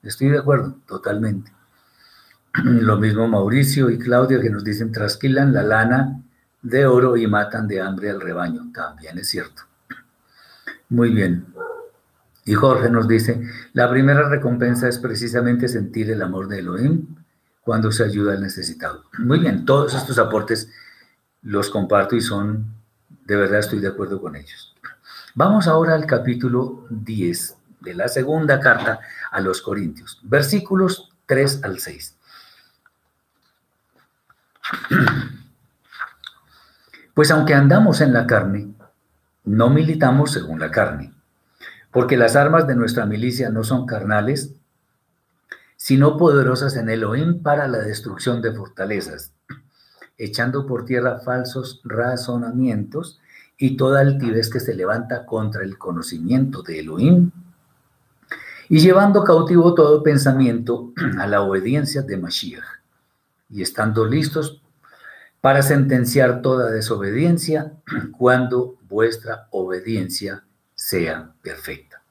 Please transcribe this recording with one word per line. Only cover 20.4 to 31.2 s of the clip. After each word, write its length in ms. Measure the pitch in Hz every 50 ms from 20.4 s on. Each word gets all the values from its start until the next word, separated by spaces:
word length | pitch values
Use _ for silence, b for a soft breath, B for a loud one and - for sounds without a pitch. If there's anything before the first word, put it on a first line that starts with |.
| 104 - 113 110 - b b b b b b b b b b b b _ _ _
los 280 | _ 110 101 101 98 -
comparto 460 | - 107 95 87 104 101 98 - 123
y 60 | 117
son, 440 | 110 - 107 101 101 104 107 110 107 - - - _ _ _ _ _ _ - _ _
de 100 | - 104
verdad 240 | 101 98 95 101 104
estoy 200 | 104 - - 104
de 80 | 98
acuerdo 340 | 98 95 - 98 90 98 92
con 140 | - 80 73
ellos. 400 | 71 71 - - - - _ _ _ B B B B B B B B B B B
Vamos 320 | 123 160 190 208 214 175
ahora 280 | 165 156 160 165 160 160
al 100 | 156 151
capítulo 800 | 143 131 117 - 127 120 120 123 127 120 123 127 - - - - -
diez 680 | 117 107 107 110 110 104 90 87 87 - - - - _ _ _ _ _
de 140 | - 90 87
la 140 | - 98
segunda 520 | - - 139 127 139 156 160 156 147 139 135
carta 400 | - 131 120 120 - 117 113 B B B B B B B
a 80 | - 95
los 220 | 95 95 92 -
Corintios, 580 | - - 101 104 95 80 73 - - - - _ _
versículos 840 | 101 120 143 143 135 208 202 - - 190 190 190 180 185 - - _ _ _